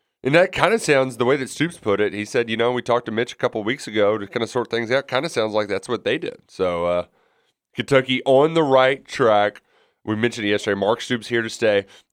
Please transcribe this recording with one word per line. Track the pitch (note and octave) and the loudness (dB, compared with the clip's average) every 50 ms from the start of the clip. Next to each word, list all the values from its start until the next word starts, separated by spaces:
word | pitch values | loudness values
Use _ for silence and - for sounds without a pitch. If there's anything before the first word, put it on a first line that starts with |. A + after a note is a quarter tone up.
| _ _ _ _ - | _ _ _ _ -2
And | C3 C#3+ | 2 4
that | E3+ F#3 F#3+ - | 4 4 2 2
kinda | C3+ D3 F3+ A3 A3+ | 0 0 2 0 0
sounds, | - - C#3+ C3+ C3 C3 A#2+ | 2 2 2 2 2 0 -2
the | A2+ B2 | -2 0
way | B2 C#3+ | 0 0
that | C#3+ C3 A2+ | 0 -2 -6
Stoops | - - D3 E3+ E3+ | -6 -4 -4 -4 -4
put | - - A2 G2 G2 | -6 -2 -2 0 0
it, | G#2 G2 D#2+ | 0 -2 -2
he | G#2 G#2+ | -6 -8
said, | - - B2+ A#2 A2+ | -4 -2 -2 -2 -2
you | A2 | -2
know, | A2 A#2 B2 B2+ | 0 0 0 0
"We | B2 | -2
talked | A#2 - A#2+ B2 - | -2 -2 -2 -2 -2
to | - A2 | -2 -4
Mitch | A2 B2 B2 - | -4 -4 -4 -4
a | |
couple | - - B2 - A2+ G2+ | -4 -4 -4 -4 -4 -4
weeks | G#2+ - - - - | -4 -6 -6 -8 -4
ago | G#2 G#2+ G2+ G2+ G#2+ | 0 2 2 2 2
to | A2 G2+ | 0 -4
kinda | G2 - A#2+ A#2 | -6 -6 -6 -6
sort | G#2+ - B2+ A#2 - | -4 -2 -4 -4 -2
things | - A#2 A#2 G#2+ | -4 -4 -2 -2
out." | B2+ C#3 C3+ - | -2 -2 -2 -2
Kinda | B2+ B2+ D3 E3 | -4 -4 -4 -2
sounds | - A#2+ A2 A2 G#2 | -2 -2 -2 0 0
like | G#2+ G#2+ G2+ | -2 -2 -2
that's | G2 F#2+ - - | -4 -6 -4 -4
what | A#2+ G#2 - | -6 -4 -2
they | - B2+ | -4 -4
did. | E3 E3+ - - - _ _ | -4 -4 -8 -10 -12 _ _
So, | _ - F#2 F2+ F2 E2+ F2 | _ -2 -2 -2 -2 -2 -2
uh, | F2 F2 F2 F2 - _ _ _ _ _ _ _ _ _ _ _ _ _ | -2 -2 -2 -4 -6 _ _ _ _ _ _ _ _ _ _ _ _ _
Kentucky | - A#2 - C#3 C3 C3 C3 B2+ B2+ - | -10 -2 2 2 2 2 2 -2 -2 2
on | C3+ C3 C3+ D3 D#3+ E3 | 4 4 4 4 4 4
the | E3 D#3+ | 2 4
right | C#3 C3+ C3 C3 C3 C#3 C3+ - | 6 6 6 6 4 2 -2 -6
track. | - - - C3 A2+ G#2+ G#2 G#2 G#2 - - - _ _ _ _ _ _ _ _ | -10 -2 0 2 4 4 4 2 0 -2 -6 -14 _ _ _ _ _ _ _ _
We | G#2+ G#2+ | -6 -2
mentioned | G#2+ A2+ A#2 A2+ A#2+ G#2+ | 0 0 -2 -2 -2 -2
it | G2+ | 0
yesterday. | G#2 G#2 - G#2+ G2+ G2+ | 0 0 0 -2 0 0
Mark | G2 G2+ A#2 - | 2 0 0 0
Stoops | - - B2+ A#2 G#2+ | -2 -4 -6 -6 -4
here | - A#2+ A#2 A2+ | -4 -4 -2 -2
to | A2 | -4
stay. | - - A2+ G#2+ G#2 G2+ G2 - - - _ _ | -4 -2 0 2 2 0 0 -4 -10 -20 _ _